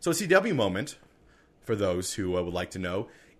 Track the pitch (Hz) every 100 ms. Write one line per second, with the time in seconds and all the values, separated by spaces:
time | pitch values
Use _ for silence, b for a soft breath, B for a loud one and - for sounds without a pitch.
0 | 175 165 190 185 220 147 101 92 135 -
1 | - _ b b b _ - 104 98 90
2 | 92 - 92 90 87 90 90 95 90 92
3 | 113 b b b